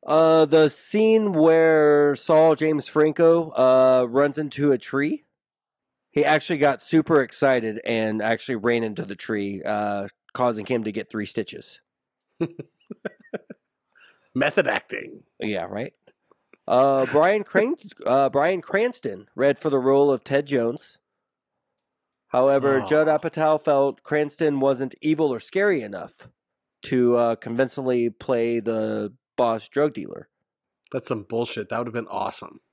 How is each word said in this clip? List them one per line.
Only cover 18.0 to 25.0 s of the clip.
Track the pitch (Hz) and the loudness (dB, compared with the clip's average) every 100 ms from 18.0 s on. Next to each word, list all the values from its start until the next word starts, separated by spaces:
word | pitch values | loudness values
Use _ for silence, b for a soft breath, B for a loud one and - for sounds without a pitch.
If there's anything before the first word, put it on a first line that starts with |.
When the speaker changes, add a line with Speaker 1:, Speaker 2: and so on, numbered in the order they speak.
| - | -2
Speaker 1:
uh, | 131 139 | 2 2
Bryan | 139 156 190 | 0 0 -2
Cranston | - 190 240 247 120 95 104 | -4 -2 -2 -4 -12 -12 -16
read | - 139 139 | 0 0 2
for | 156 | -2
the | 139 | 0
role | 127 139 143 | 2 4 4
of | 131 | 0
Ted | - 135 143 | -2 -2 0
Jones. | 139 117 135 - - _ _ _ _ _ _ _ _ _ _ _ _ _ | -2 -2 -6 -14 -20 _ _ _ _ _ _ _ _ _ _ _ _ _
However, | 127 135 139 139 135 | 0 2 2 2 0
Speaker 2:
Oh. | - | 2
Speaker 1:
Judd | 151 156 | 2 2
Apatow | 151 165 160 156 156 | 0 -2 -2 0 0
felt | - 139 139 131 | 0 2 0 -2
Cranston | - 151 147 - 156 139 | -4 -2 -2 -2 -2 0
wasn't | 135 127 131 - | 0 0 -4 -6